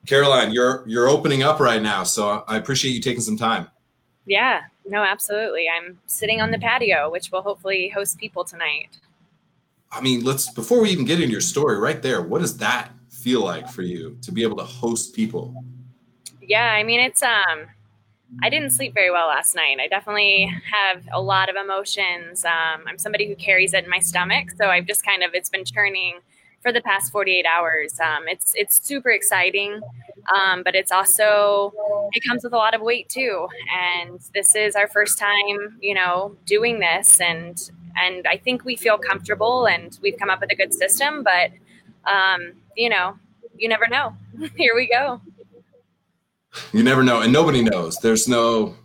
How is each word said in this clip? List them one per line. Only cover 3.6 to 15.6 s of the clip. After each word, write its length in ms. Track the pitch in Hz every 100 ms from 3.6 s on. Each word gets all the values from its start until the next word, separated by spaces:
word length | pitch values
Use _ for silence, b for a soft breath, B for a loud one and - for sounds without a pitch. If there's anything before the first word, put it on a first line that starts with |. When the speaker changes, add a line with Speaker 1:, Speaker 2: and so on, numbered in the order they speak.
| 87 _ _ _ _ _ -
Speaker 2:
Yeah, 360 | 196 254 196 - _ 196
no, 160 | 208
absolutely. 640 | 202 202 - 208 220 160 165
I'm 300 | 170 175 180 -
sitting 320 | - 214 220
on 120 | 220
the 60 | 220
patio, 540 | 226 247 226 165 151
which 200 | 175 175
will 100 | 185
hopefully 480 | 196 196 190 190 185
host 280 | 202 202 -
people 280 | 214 180 175
tonight. 520 | 170 160 147 - - _ _ _ _ _ _ _ _ _
Speaker 1:
I 80 | -
mean, 240 | 131 123
let's, 260 | 120 135 -
before 260 | - 113 240
we 80 | 214
even 140 | 175
get 160 | 120 170
into 140 | 139
your 80 | 104
story 360 | 98 - 143 101
right 240 | 117 156
there, 200 | 131 110
what 180 | 85 135
does 180 | 170 -
that 320 | 110 123 - - _
feel 320 | - 123 123
like 280 | 95 82 73
for 120 | -
you 360 | 90 87 80 73
to 100 | -
be 100 | 92
able 140 | 113 98
to 60 |
host 500 | 85 - 117 117 -
people? 520 | - 110 85 127 -